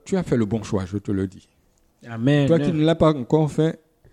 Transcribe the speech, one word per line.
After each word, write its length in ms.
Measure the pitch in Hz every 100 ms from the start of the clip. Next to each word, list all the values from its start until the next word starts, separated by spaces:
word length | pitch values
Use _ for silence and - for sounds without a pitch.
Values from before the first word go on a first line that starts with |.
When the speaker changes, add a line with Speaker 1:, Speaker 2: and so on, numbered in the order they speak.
Speaker 1:
tu 120 | - 190
as 60 |
fait 140 | 170 131
le 100 | 107
bon 160 | 110
choix, 240 | 104 101 92
je 100 | 101
te 140 | -
le 160 | 98 95
dis. 220 | - _ _ _ _ _ _ 120
Speaker 2:
Amen. 400 | 113 123 147 139
Speaker 1:
Toi 120 | 165
qui 120 | 143
ne 120 | 160
l'as 100 | 156
pas 180 | 165 160
encore 380 | 147 117 156 151
fait, 300 | 151 160 - _ _ _